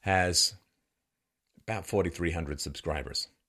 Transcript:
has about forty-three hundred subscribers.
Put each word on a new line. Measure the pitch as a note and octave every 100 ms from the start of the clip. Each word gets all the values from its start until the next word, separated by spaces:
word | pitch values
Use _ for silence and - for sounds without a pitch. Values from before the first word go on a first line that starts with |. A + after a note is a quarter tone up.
has | G2+ F#2+ F2+ F2 - - _ _ _ _ _ _ _ _ _ _ -
about | A2 E2+
forty-three | G#2 F2+ - E2+
hundred | E2 D2+ D2
subscribers. | - C#2+ E2 D2+ C2+ - - _